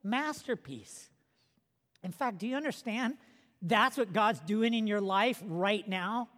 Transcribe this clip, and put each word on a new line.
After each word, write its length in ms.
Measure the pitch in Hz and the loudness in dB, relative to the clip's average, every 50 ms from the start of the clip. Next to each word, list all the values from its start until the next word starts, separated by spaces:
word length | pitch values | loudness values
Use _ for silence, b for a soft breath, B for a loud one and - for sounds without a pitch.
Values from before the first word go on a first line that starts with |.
masterpiece. 1080 | - 196 226 262 294 302 302 294 - - 220 - _ - 139 113 95 - - - - _ _ _ _ _ _ _ _ _ _ _ _ _ _ _ _ _ _ _ | -4 -2 -2 -2 -2 -2 -6 -8 -4 -4 -6 -4 _ -12 -14 -14 -14 -16 -20 -20 -20 _ _ _ _ _ _ _ _ _ _ _ _ _ _ _ _ _ _ _
In 100 | - 185 | -10 -10
fact, 260 | 170 - 277 269 208 170 | -4 -2 -2 -2 -2 -2
do 80 | 196 | -4
you 100 | 240 254 | -4 -4
understand 640 | 277 311 294 202 - - 233 208 233 262 226 294 - b b b b b b b b | -2 -2 -4 -6 -4 -6 -6 -4 -2 -2 -2 -4 -6 b b b b b b b b
that's 380 | - 165 226 208 226 262 - 285 | 0 2 4 6 6 4 4 0
what 160 | 240 196 170 | -2 0 2
God's 260 | 214 214 214 220 131 | 2 4 4 2 0
doing 320 | 147 160 208 220 226 233 | -2 -2 0 2 2 2
in 140 | 233 233 220 | 2 2 0
your 160 | 208 208 208 | 2 0 0
life 380 | 202 190 190 196 214 254 247 - - | 0 2 2 4 4 4 2 -2 -6
right 420 | 208 165 170 185 196 214 202 339 | -6 -2 0 2 2 2 0 -2
now? 440 | 214 190 185 180 190 220 240 240 - _ | -4 -4 -4 -2 -2 -2 -4 -4 -6 _